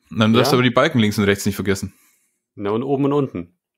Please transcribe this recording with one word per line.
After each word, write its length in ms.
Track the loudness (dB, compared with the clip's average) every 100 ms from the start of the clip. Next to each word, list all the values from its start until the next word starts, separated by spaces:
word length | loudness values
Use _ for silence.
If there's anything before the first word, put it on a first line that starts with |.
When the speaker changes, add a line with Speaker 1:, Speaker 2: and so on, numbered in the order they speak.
| _
Speaker 1:
Dann 220 | 0 2
darfst 200 | 4 4
du 40 | 2
Speaker 2:
Ja. 20 |
Speaker 1:
aber 40 |
die 120 | 2
Balken 240 | 2 2 2
links 200 | 0 2
und 60 |
rechts 200 | 0 0
nicht 100 | -2
vergessen. 380 | -4 -4 -4 -6 -14 _ _ _ _ _
Speaker 2:
Na, 160 | -10 -6
und 120 | -4
oben 220 | -2 -2 0
und 60 |
unten. 460 | 0 -2 -6 -12 _ _